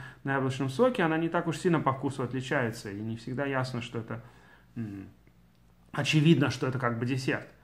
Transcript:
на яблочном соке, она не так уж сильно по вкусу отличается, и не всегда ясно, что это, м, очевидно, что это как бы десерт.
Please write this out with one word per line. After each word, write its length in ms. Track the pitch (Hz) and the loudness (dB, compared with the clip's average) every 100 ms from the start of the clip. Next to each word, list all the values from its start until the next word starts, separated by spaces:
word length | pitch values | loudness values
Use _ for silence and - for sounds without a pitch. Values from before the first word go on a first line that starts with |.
| - - | -12 -8
на 100 | 139 | -2
яблочном 340 | 139 131 131 135 | 0 0 0 -2
соке, 340 | 131 254 247 | 2 2 4
она 160 | 165 160 | 2 2
не 100 | 165 | 0
так 180 | 170 165 | 0 -2
уж 120 | 151 | 0
сильно 220 | 185 156 | 2 2
по 120 | - | 2
вкусу 300 | 127 139 135 | 0 -2 -2
отличается, 680 | 120 131 131 147 117 110 107 | -4 -4 0 0 0 -2 -8
и 100 | 101 | -6
не 160 | 110 113 | -6 -8
всегда 280 | - 131 139 | -6 -6 -2
ясно, 360 | 135 127 120 | -2 -2 -4
что 160 | - 117 | -6 -8
это, 240 | 107 120 - - - - _ 120 | -8 -10 -12 -20 -20 -20 _ -10
м, 320 | 107 98 95 - _ _ _ _ _ _ _ | -10 -10 -14 -20 _ _ _ _ _ _ _
очевидно, 580 | - 131 156 151 143 135 | -4 2 6 8 6 4
что 160 | - 131 | 0 -2
это 120 | 123 | 0
как 200 | 120 117 | -2 0
бы 80 | 123 | -2
десерт. 400 | 131 - 113 - - | -2 -2 -2 -6 -18